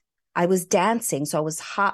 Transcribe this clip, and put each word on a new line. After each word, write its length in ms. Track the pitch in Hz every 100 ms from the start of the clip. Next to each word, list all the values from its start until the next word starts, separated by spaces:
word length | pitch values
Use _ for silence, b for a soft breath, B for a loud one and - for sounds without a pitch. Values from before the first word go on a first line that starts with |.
| _ _ _
I 120 | 165 175
was 200 | 185 165
dancing. 580 | 190 196 233 - 139 147
So 120 | 156
I 40 |
was 180 | 156 156
high, 320 | - - 196